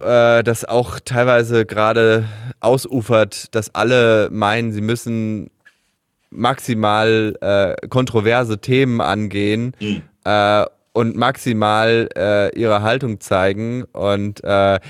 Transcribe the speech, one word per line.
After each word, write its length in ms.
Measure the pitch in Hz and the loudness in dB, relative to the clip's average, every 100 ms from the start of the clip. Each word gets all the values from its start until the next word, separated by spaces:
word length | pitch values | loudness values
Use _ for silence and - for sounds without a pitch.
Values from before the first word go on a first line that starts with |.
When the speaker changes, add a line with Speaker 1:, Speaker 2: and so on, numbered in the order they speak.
Speaker 1:
äh, 380 | 107 123 117 117 | 2 4 6 4
das 200 | 113 113 | 2 -2
auch 360 | - 117 101 - | -2 -2 -2 -8
teilweise 640 | - 120 123 123 117 117 110 | -4 0 4 2 4 0 0
gerade 580 | 104 107 113 113 110 110 107 120 - | 0 0 4 4 2 0 -8 -14 -4
ausufert, 920 | 113 131 - 131 107 110 104 - - | 0 0 -2 -6 2 2 2 -4 -6
dass 200 | 113 104 | -6 -4
alle 540 | - 117 127 117 110 101 | -2 2 4 4 4 2
meinen, 420 | 107 104 117 117 | 0 0 0 -2
sie 80 | 104 | -4
müssen 680 | 107 120 120 113 110 104 - _ _ _ _ _ _ _ _ | -4 -4 -4 -4 -4 -6 -10 _ _ _ _ _ _ _ _
maximal, 1040 | - 120 135 - 110 107 107 110 110 107 - | -4 -2 -2 -4 -2 0 2 2 2 0 -4
äh, 480 | 101 101 98 - - | 0 2 0 -2 -4
kontroverse 720 | 127 127 113 107 120 117 107 | -2 0 0 2 2 0 -4
Themen 400 | - 127 131 117 | 0 2 2 0
angehen, 760 | 78 104 104 101 104 110 123 - | -2 -2 -4 -2 -2 -2 -4 -6
Speaker 2:
Mhm. 220 | 104 104 - _ | -6 -6 -8 _
Speaker 1:
äh, 400 | 95 104 101 104 - - _ | -2 2 2 2 0 -6 _
und 240 | 117 117 107 | -2 -2 0
maximal, 920 | 123 131 127 110 107 107 113 117 110 - | -2 -2 -4 0 0 2 2 2 0 -2
äh, 400 | 101 104 98 - | 0 0 0 0
ihre 240 | 113 104 | 0 0
Haltung 380 | 107 131 131 104 | 0 -2 -4 -8
zeigen. 640 | - 95 95 98 113 123 - | -2 0 0 -2 -6 -8 -10
Und, 500 | - 101 101 104 101 | -6 -2 -2 -4 -6
äh, 340 | - 98 98 95 | -2 2 2 0